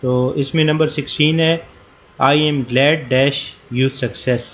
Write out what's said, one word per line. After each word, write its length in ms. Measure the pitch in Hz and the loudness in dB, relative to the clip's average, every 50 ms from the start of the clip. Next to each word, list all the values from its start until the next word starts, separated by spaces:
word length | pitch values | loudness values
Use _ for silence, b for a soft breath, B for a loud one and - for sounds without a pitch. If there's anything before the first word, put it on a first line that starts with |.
तो 320 | - 127 127 123 127 127 - | 0 0 0 2 0 0 0
इसमें 300 | 151 135 - - 160 156 | -2 -4 -2 0 2 2
नंबर 240 | 151 151 156 160 151 | 2 2 0 0 -2
सिक्सटीन 520 | - - 139 - - - 151 151 160 165 | -2 -6 -6 -6 -2 0 2 2 2 2
है, 280 | 160 160 165 165 165 - - - - - - _ _ _ _ - | 2 2 0 -2 -4 -14 -20 -20 -20 -20 -20 _ _ _ _ 0
"I 140 | 127 135 143 | 2 2 4
am 300 | 151 151 151 147 143 123 | 4 2 0 0 -2 -4
glad 320 | 110 120 127 135 147 160 160 139 123 127 | 0 0 2 4 4 2 0 -2 0 0
dash 240 | 127 135 135 - - - - - - - - 123 123 | 2 2 2 0 -4 -10 -12 -18 -20 -16 -8 -2 0
you 120 | 131 135 135 | 0 0 -2
success।" 480 | - 127 117 - - - 131 123 117 - - | -4 -6 -6 -6 -6 -2 -2 -2 -2 -2 -8